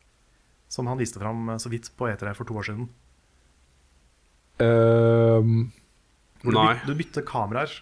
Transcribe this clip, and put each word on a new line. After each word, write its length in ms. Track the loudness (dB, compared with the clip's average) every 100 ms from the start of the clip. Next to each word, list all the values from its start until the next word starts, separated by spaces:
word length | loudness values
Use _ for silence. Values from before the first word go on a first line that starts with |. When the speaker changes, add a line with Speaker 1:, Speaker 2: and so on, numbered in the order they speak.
| _ _ _ _ _ _ _
Speaker 1:
som 200 | -8 -6
han 100 | -4
viste 220 | -6 -6
fram, 280 | -8 -6 -6
eh, 40 | -8
så 140 | -8
vidt 200 | -10 -12 -8
på 160 | -6
E 60 | -6
tre 160 | -8
for 100 | -10
to 100 | -10 -8
år 80 | -8
siden. 240 | -10 -12 -14 _ _ _ _ _ _ _ _ _ _ _ _ _ _ _ -2
Speaker 2:
Ehm. 1120 | 2 4 6 6 6 6 6 4 4 2 0 -8 _ _ _ _ _ _
Speaker 1:
Hvor 80 | 0
du 60 | 4
Speaker 3:
Nei. 140 | 4 2
Speaker 1:
byt-, 100 | -2
du 80 | -6
bytter 300 | -6 -8 -6
kameraer, 460 | -6 -4 -4 -6 -8